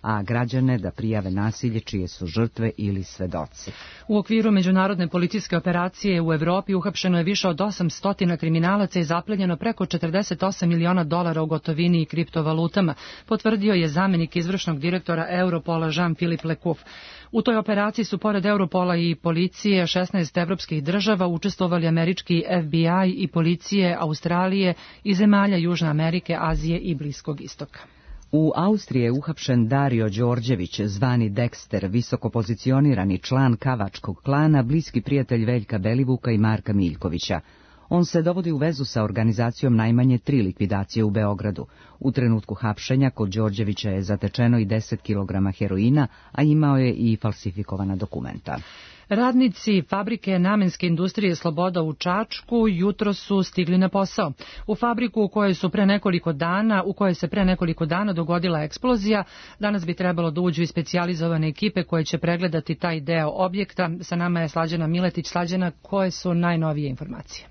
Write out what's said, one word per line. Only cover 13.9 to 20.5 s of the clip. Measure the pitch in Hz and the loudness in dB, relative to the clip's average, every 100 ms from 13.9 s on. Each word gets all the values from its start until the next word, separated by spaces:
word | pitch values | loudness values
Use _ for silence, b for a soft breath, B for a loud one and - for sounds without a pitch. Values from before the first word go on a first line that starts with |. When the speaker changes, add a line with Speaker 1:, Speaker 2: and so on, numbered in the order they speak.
| 147 196 180 165 170 | 2 2 2 0 -2
Speaker 2:
izvršnog | 170 190 - 151 | -2 -2 -2 -2
direktora | 165 180 - 165 165 | -2 -2 -2 -4 -2
Europola | 180 185 170 151 165 165 | 0 0 0 -2 -2 0
Jean-Philippe | 151 175 160 170 165 160 | 0 0 0 -2 -2 -4
Lecouf. | 160 175 160 - B B B B | -4 -4 -4 -8 B B B B
U | 233 | -2
toj | 233 226 | 2 0
operaciji | 214 202 208 220 | 2 0 0 -2
su | 214 190 | -4 -2
pored | 214 202 190 | 0 0 2
Europola | 208 185 185 180 170 | 2 2 0 0 2
i | 170 | 0
policije | 165 170 165 180 - 208 190 170 | 0 0 0 -2 -2 2 2 2
šesnaest | 185 180 196 156 - | 0 0 -2 -2 -2
evropskih | 175 | -2